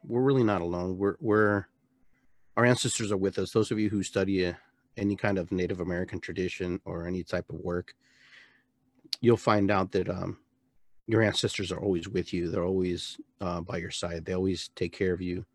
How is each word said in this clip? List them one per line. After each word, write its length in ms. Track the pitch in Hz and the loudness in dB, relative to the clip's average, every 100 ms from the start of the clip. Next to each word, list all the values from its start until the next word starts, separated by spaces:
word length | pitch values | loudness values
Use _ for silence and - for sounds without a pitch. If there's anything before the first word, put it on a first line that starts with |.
| - | -2
We're 160 | 120 | 2
really 220 | 131 139 | 4 6
not 180 | 113 98 | 4 2
alone. 360 | 85 87 90 92 | 0 -2 -2 0
We're, 180 | 101 - | -2 0
we're, 460 | 120 107 107 101 - _ _ _ _ _ _ _ _ - | 2 4 6 4 0 _ _ _ _ _ _ _ _ 2
our 80 | 120 | 4
ancestors 460 | 123 123 - 107 | 4 0 -2 -2
are 60 | 101 | 0
with 220 | 98 92 | 0 0
us. 120 | 95 | 0
Those 200 | 113 107 | 0 2
of 80 | 110 | 0
you 100 | 107 | 0
who 140 | 104 | 0
study, 420 | 92 101 95 98 90 | -2 0 0 2 0
uh, 80 | 87 _ _ _ - | -2 _ _ _ -4
any 180 | 101 98 | -2 0
kind 240 | 107 98 | 0 0
of 120 | 85 | -2
Native 280 | 92 90 92 | -2 -2 -2
American 400 | 87 87 90 113 | -2 -2 -4 -6
tradition 600 | - 87 92 - 90 90 - | -8 -4 -4 -4 -4 -4 -6
or 220 | 85 85 | -8 -4
any 160 | 90 | -6
type 260 | 87 90 87 | -4 -6 -6
of 60 | 85 | -8
work, 400 | 92 87 - - _ _ - - - _ _ _ _ _ - - | -4 -4 -6 -16 _ _ -20 -20 -20 _ _ _ _ _ -12 2
you'll 160 | 113 113 | 4 4
find 340 | - 107 98 | 4 4 4
out 200 | 101 95 | 4 2
that, 160 | 98 92 | 0 0
um, 300 | 92 92 98 _ _ _ _ - - - | -2 -4 -8 _ _ _ _ -20 -20 0
your 140 | 110 | 4
ancestors 500 | 107 - 107 - 92 | 4 2 -2 -2 -4
are 80 | 95 | -2
always 280 | 101 90 90 | 0 0 0
with 260 | 95 87 | -4 -2
you. 160 | 90 85 | -2 -2
They're 160 | 82 87 | 0 0
always, 520 | 95 92 85 - - - _ | 0 0 -2 -6 -14 -20 _
uh, 200 | 92 87 | -6 -4
by 160 | 90 95 | -6 -6
your 140 | 92 | -6
side. 340 | - 87 85 82 | -8 -6 -6 -4
They 80 | |
always 360 | 92 95 90 - - | 0 0 -2 -6 -6
take 160 | 87 | -6
care 220 | - 92 | -2 -2
of 80 | 87 | 0
you. 240 | 90 90 90 | -2 -6 -8